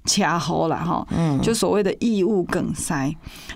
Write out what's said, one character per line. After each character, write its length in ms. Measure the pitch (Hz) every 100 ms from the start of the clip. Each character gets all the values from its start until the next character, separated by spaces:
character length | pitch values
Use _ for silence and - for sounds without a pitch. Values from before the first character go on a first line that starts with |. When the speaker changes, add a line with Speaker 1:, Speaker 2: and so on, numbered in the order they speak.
| -
Speaker 1:
掐 320 | - 170 165
喉 300 | 143 160 160
啦 100 | 143
哈？ 300 | 170 156 -
Speaker 2:
嗯。 280 | - 160 135
Speaker 1:
就 100 | 226
所 160 | 226 180
谓 140 | 190
的 100 | 196 -
异 240 | 233 208
物 200 | 180 202 175
梗 280 | 180 -
塞， 420 | 156 - 151 135 160 - - -